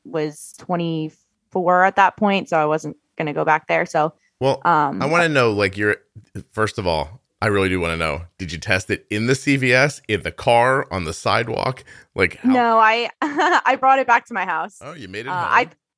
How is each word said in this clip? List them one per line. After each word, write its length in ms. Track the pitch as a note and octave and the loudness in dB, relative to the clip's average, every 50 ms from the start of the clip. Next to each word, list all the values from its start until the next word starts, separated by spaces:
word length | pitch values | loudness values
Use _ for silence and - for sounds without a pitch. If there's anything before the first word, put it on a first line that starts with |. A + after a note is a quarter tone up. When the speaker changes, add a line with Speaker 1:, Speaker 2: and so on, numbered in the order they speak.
| - | -16
Speaker 1:
was 500 | - E3+ D#3+ D3+ D#3 D3+ - - - - - | -8 -6 -4 -4 -4 -6 -10 -16 -20 -20 -16
twenty-four 1300 | - - F3+ E3+ E3+ E3 D#3+ D#3+ D#3 D#3 - _ _ _ _ _ _ _ - F#3+ F3 F3 F3+ F3+ F#3 | -8 -6 -4 -4 -2 -2 -4 -4 -6 -8 -10 _ _ _ _ _ _ _ -6 -2 0 2 4 4 4
at 120 | G3 - | 4 4
that 200 | - G3 F3+ - | 4 2 2 2
point, 320 | - G#3+ G3+ G3 F#3+ - - | 2 0 2 2 0 0 0
so 100 | E3+ D#3+ | 0 0
I 60 | D3+ | 2
wasn't 300 | D3+ D3+ D#3+ - D3+ D#3+ - _ _ _ | 2 0 -2 -4 -8 -12 -12 _ _ _
gonna 160 | - D#3+ D3 C#3 | -6 -6 -4 -4
go 100 | D#3 D#3 | -2 0
back 240 | D#3+ D3+ D#3 - - | 2 0 0 0 -2
there. 160 | E3+ D#3+ E3+ | -2 -2 -2
So, 280 | - - D#3+ D3+ D#3 - _ _ _ _ - | -2 -2 -2 -2 -2 -4 _ _ _ _ -2
Speaker 2:
Well, 200 | B2+ C3+ C3+ - - | -2 0 0 0 0
Speaker 1:
um, 360 | F3 E3+ D3+ D3 C#3 B2 F#2+ C3 | 2 2 2 2 0 -2 -2 -2
Speaker 2:
I 40 | |
wanna 220 | D3 E3 F3 E3+ D#3+ | 0 2 2 2 2
know, 240 | D3 C3+ B2 A2+ G#2 | 2 2 2 2 2
like, 240 | G2+ G2+ F#2+ F#2 | 2 0 0 0
you're, 200 | G2+ G#2 G#2 G#2 - _ _ _ G#2+ G2+ _ - G2 - _ _ | 0 0 0 -2 -2 _ _ _ -20 -20 _ -16 -16 -16 _ _
first 260 | G#2+ A2 G#2 - - | -2 -2 -2 -2 -2
of 80 | F#2+ | -2
all, 340 | F2 E2 D#2 D2 D#2 G#2+ - _ _ _ _ | 0 0 0 -2 -4 -10 -16 _ _ _ _
I 60 | G#2+ | -2
really 220 | A2 G2+ G2 F#2+ F#2+ | 0 2 2 2 2
do 100 | F#2 F#2 | 0 0
wanna 160 | E2+ E2+ E2 | -2 -2 -2
know, 260 | E2 E2 D#2+ C#2+ D#2 E2+ - _ - | -2 -2 -2 -4 -6 -8 -12 _ -12
did 120 | G2 D#2 E2 | -10 -10 -10
you 60 | D#2+ | -10
test 320 | - - F#2+ F#2+ - - | -4 -2 -2 -2 -2 -4
it 160 | G2 D#2+ - - | -6 -6 -6 -6
in 180 | G#2 G#2+ A2+ | -6 -2 0
the 80 | B2 C3 | 0 -2
C 220 | C3 - C#3+ C#3 | 0 0 0 0
V 160 | C3 B2+ B2 B2 | 0 2 2 2
S, 280 | B2+ C#3 D3 - - - - | 2 2 0 -2 -6 -6 -4
in 140 | G#2+ F2+ - | -4 -4 -4
the 100 | E2+ - | -6 -10
car, 540 | - - B2+ A#2 A#2 A#2+ B2+ C3 C#3 - - | -4 0 2 4 4 4 4 2 0 -2 -4
on 140 | - F#2 F2 | -6 -6 -6
the 80 | D#2 D#2+ | -6 -8
sidewalk? 680 | - - A#2 G2 A2+ A#2+ B2 - - - B2+ B2+ - - - - - - _ _ | -6 -2 0 0 0 -2 -2 -4 -4 -4 -4 -4 -6 -12 -20 -20 -20 -20 _ _
Like, 220 | - F#2+ E2+ - - | 0 0 0 -2 -2
how 140 | - B3+ C4 | 0 2 2
Speaker 1:
No, 260 | B3 A#3+ A#3 A3+ A3+ | 4 2 2 4 4
I, 300 | A3 A3 A3 A#3 A#3 - - | 4 4 4 2 -2 -6 -6
<laughs> 60 | _ D4 | _ -6
I 540 | D4+ C#4+ D#4 D#4+ E4+ E4+ - - A#3+ C4+ | -4 -2 0 0 2 2 2 2 2 0
brought 220 | B3+ C4 C4 C4+ C4+ | 2 2 4 4 4
it 60 | B3+ | 4
back 200 | - A#3 B3+ - | 2 2 2 0
to 80 | - A#3 | -2 -6
my 100 | G3 F3+ | -6 -6
house. 340 | F#3+ E3+ D#3+ E3+ G3+ - - - | -4 -4 -6 -6 -8 -12 -16 -16
Speaker 2:
Oh, 120 | C#3 E3 | -16 -14
you 120 | E3 G#2+ F#2 | -14 -14 -12
made 180 | F#2 G#2 A#2+ | -10 -10 -8
it 20 | C3+ | -6
Speaker 1:
Uh, 80 | F3+ | -6
Speaker 2:
home. 120 | F3+ E3+ - - | -4 -2 2 2
Speaker 1:
I 160 | A2+ E3 E3 - _ _ _ _ | 2 2 0 -4 _ _ _ _